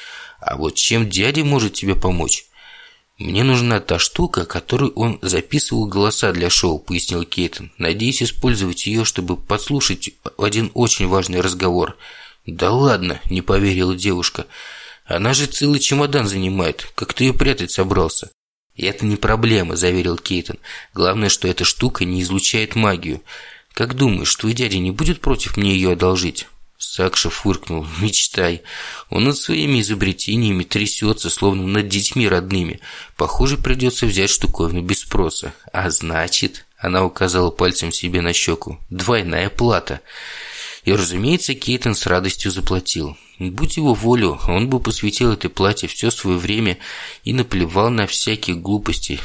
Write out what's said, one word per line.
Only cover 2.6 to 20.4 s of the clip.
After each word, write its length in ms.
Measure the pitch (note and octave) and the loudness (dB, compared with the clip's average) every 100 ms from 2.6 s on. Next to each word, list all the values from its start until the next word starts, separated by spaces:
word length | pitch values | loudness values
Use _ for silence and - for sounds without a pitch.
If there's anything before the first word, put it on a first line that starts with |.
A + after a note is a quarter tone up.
| - - - _ _ - | -20 -20 -20 _ _ -12
«Мне 260 | D#2+ F#2+ | -4 0
нужна 340 | C3 B2 A#2+ G#2+ | 2 2 2 0
та 220 | - E2+ | 0 -2
штука, 460 | - - F2+ - E2+ | 0 -2 -2 -2 -4
которой 440 | F2 - B2 C#3 | -6 -2 0 0
он 300 | - A2+ - | 0 -2 -2
записывал 640 | F2 E2+ - D3 - A#2 G#2 | 0 0 0 0 0 0 0
голоса 460 | G2 G#2 - G#2 | 2 2 2 2
для 180 | F2 F2 | 0 2
шоу», 300 | - F2+ D2+ | 2 2 0
пояснил 420 | - F2+ - F2 | -2 -2 0 -2
Кейтон. 480 | F2 - F2 - C2+ - | -4 -2 -4 -4 -14 -6
«Надеюсь 460 | E2+ G2 A#2 B2 | -4 0 -2 0
использовать 600 | A#2+ - B2+ G#2 F#2+ F2 | 0 2 2 2 0 -2
её, 200 | - A2 | -2 0
чтобы 320 | G#2+ - F2+ F2 | 0 -2 -4 -4
подслушать 760 | - G#2 - C#3+ - F#2 - - - - | -2 0 0 0 -2 -2 -4 -6 -14 -4
один 360 | G2+ G#2+ A2 | 0 0 0
очень 320 | - A#2 - F#2 | 0 0 2 2
важный 340 | F#2+ F#2 F2+ | 2 2 0
разговор». 560 | F2+ F2+ F#2 F2 D#2+ - - - - - - | 0 0 0 2 0 -4 -18 -20 -20 -20 -14
«Да 260 | E2 F2+ | -2 2
ладно», 480 | A#2+ C#3 G#2 F2+ D#2 - | 4 4 2 0 -4 -2
не 120 | F#2 | -2
поверила 520 | - G2 G2+ F#2 F#2 | 2 2 2 2 0
девушка. 540 | F#2 G2 F2+ E2+ - - - - - - - - | 0 0 0 -2 -4 -10 -14 -18 -18 -20 -16 -6
«Она 280 | E2+ G#2 | -2 0
же 120 | D3 C#3+ | 2 0
целый 320 | - C#3+ C#3+ | 2 2 2
чемодан 480 | - C#3 C#3+ C#3+ G#2+ | 2 2 2 2 0
занимает. 640 | G2 F#2 F#2+ E2 - - - | 0 0 0 -2 -2 -8 -10
Как 180 | - | -8
ты 100 | - | 0
её 100 | C3 | 2
прятать 360 | - C3+ C3 F2 | 4 2 2 0
собрался?» 640 | - F#2+ F#2+ D#2+ - - _ _ _ _ - | 0 2 2 2 2 -2 _ _ _ _ -6
«И 80 | F#2 | -6
это 180 | - | -2
не 120 | G#2+ G#2 | -2 0
проблема», 600 | G#2 A2 A#2 G#2 E2+ E2+ | 0 2 4 2 2 0
заверил 400 | F2+ F#2 F2+ E2 | 2 2 0 -2
Кейтон. 420 | - F#2 | -4 -4